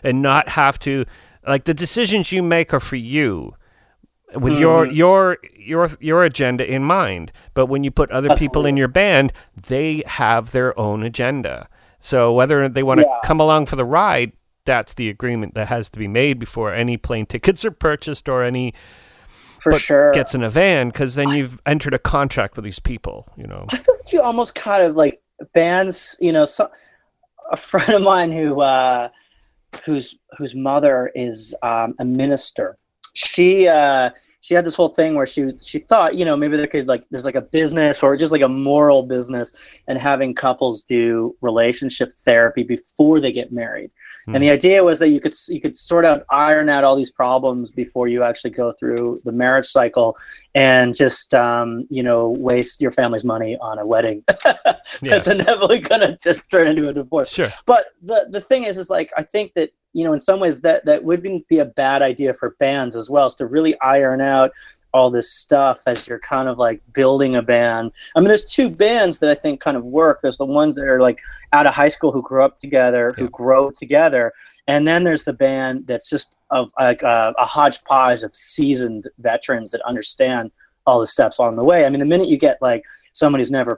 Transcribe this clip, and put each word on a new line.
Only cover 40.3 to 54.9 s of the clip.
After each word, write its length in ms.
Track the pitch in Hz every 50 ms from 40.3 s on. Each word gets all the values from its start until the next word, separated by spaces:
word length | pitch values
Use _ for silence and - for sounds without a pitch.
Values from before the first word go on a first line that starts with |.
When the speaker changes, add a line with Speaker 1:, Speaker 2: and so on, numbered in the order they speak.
| 120
Speaker 2:
couples 480 | - - 131 - - 135 123 113 107 -
do 520 | - 127 120 117 117 117 113 113 117 - -
relationship 720 | - 117 110 117 117 120 - - 143 131 - - 127 - _
therapy 500 | - - - 117 117 117 117 - 123 120
before 560 | - 120 - - _ - - 151 151 160 151
they 120 | 139 127
get 200 | 107 127 120 -
married. 400 | 120 120 117 107 107 - - - _ _ - - - - -
Speaker 1:
Hmm. 100 | 110 113
Speaker 2:
And 80 | 135 143
the 60 | 147
idea 320 | 143 143 - 185 190 196 180
was 160 | 170 160 156
that 100 | 165 156
you 100 | 147 139
could 140 | - 156 -
s-, 160 | - - -
you 100 | 180 -
could 160 | - 156 -
sort 300 | - - - 170 170 170
out, 180 | 160 147 143 - -
iron 400 | 139 143 151 156 151 151 151 147
out 140 | 143 139 139
all 100 | 135 135
these 160 | 139 127 123
problems 600 | _ - 127 123 131 127 135 131 127 123 120 110
before 360 | - 120 120 120 - 127 123
you 160 | 120 120 123 120
actually 280 | 120 117 - - 117
go 200 | 104 127 120 117
through 460 | 113 - 123 123 120 120 120 120 120 - -
the 60 | 120 117
marriage 320 | 123 127 127 131 135 127
cycle 500 | - - 135 123 117 - 127 117 113 - - - - - - _ _ -
and 400 | 139 135 131 131 127 123 123 120
just, 380 | - 143 127 - - - - 139
um, 520 | 127 120 120 120 120 120 117 117 120 127 -
you 140 | 139 127 123
know, 260 | 123 120 117 117 113
waste 500 | 117 - 127 127 123 123 120 - - -
your 120 | 147 123
family's 340 | - 139 123 117 113 107 123
money 320 | 120 110 110 110 110 117 -
on 200 | 120 110 110 107
a 60 | 104
wedding 380 | 107 117 113 113 113 107 104 - - -
<laughs> 100 | - -
Speaker 1:
Yeah. 300 | 320 - - - - - - - -